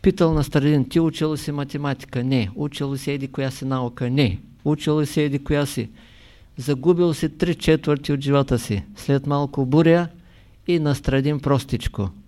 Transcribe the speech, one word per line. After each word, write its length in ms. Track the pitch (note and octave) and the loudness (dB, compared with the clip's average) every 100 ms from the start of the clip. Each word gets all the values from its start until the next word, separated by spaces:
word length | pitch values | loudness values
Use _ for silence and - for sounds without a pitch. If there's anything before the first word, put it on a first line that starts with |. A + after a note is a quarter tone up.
питал 320 | G3 F#3 E3 | 2 4 2
Настрадин: 540 | D#3 C#3 D3 C#3+ D3 B2+ | 2 0 2 2 2 2
„Ти 120 | E3+ | 2
учил 320 | E3 D#3 D#3 | 0 0 -4
ли 60 | D3 | -4
си 140 | - | -6
математика?“ 720 | D3 C#3 D3 C#3+ C3 - B2+ | -8 -8 -6 -6 -6 -6 -4
„Не.“ 260 | B2+ C3 G2 | 0 0 0
„Учил 380 | A#2+ D3 - C#3 | -4 -8 -4 -6
ли 60 | C3+ | -4
си 120 | C#3+ | -4
еди 180 | C#3 C3+ | -6 -6
коя 220 | - C3+ | -4 -6
си 140 | C3 | -4
наука?“ 460 | C3 C3 B2 - B2 | -4 -2 -4 -4 -2
„Не.“ 280 | C3+ B2 F2+ - - | 2 2 0 -10 -6
„Учил 360 | D3 D3+ - D3+ | -2 0 0 0
ли 60 | D3 | 0
си 140 | D#3+ | 0
еди 180 | D3 C#3 | 0 -2
коя 220 | C#3+ D3 C#3+ | -2 0 0
си?“ 240 | - A2 - - - - - - - | -4 -8 -12 -20 -20 -20 -20 -20 -8
„Загубил 580 | C3 C3+ D#3 F3 F3 | -4 0 2 4 2
си 140 | D3 D#3 | 2 -4
три 260 | - F3 | -2 -2
четвърти 580 | E3 - D#3 D#3 D3 - | 0 2 2 2 -2 0
от 80 | C#3+ | -2
живота 380 | C#3 C#3 C3+ A#2+ | 2 2 2 -2
си.“ 260 | - G2+ - - | 0 -4 -4 -10
След 300 | - C#3 C#3+ | -2 0 0
малко 400 | C#3+ C#3+ C#3+ C3 | -2 -2 -2 2
буря 420 | D3+ E3 E3+ E3+ - - - - - - | 4 6 4 2 -10 -20 -20 -20 -12 -2
и 120 | F3 | 0
Настрадин 640 | D3 C#3 - C3+ C#3 D3 | 2 0 0 0 0 -2
простичко 680 | C#3 C3+ - A#2+ - - F#2+ - | 0 0 0 -4 -4 -4 -6 -6